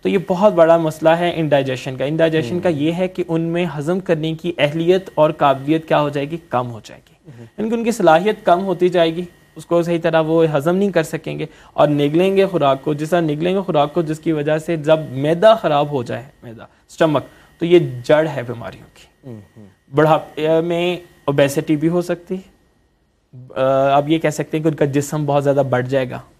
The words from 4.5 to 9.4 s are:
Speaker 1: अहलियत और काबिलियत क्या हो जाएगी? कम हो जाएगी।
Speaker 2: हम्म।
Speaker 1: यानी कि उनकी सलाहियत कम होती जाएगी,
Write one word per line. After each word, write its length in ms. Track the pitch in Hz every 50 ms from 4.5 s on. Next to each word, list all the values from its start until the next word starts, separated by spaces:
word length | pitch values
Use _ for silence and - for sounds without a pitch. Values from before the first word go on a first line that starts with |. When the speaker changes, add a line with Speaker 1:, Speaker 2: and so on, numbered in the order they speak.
| 170 -
Speaker 1:
अहलियत 520 | 147 143 147 165 165 170 185 190 190 - -
और 140 | - 151 156
काबिलियत 560 | 160 - 160 143 135 131 135 143 156 165 160
क्या 100 | - 185
हो 120 | 151 147 143
जाएगी? 280 | 139 143 139 147 165 160 - _
कम 160 | - 120 127
हो 140 | 123 117 107 107
जाएगी। 460 | - 127 - _ _ _ _ _ 170
Speaker 2:
हम्म। 120 | 127 117 117
Speaker 1:
यानी 260 | 117 _ - 208 226
कि 60 | 233
उनकी 160 | 233 233 233
सलाहियत 520 | 226 - 175 165 156 165 180 214 214 214 -
कम 140 | - 175 180
होती 300 | 196 196 180 160 180 180
जाएगी, 380 | 175 180 165 165 160 170 180 170 - _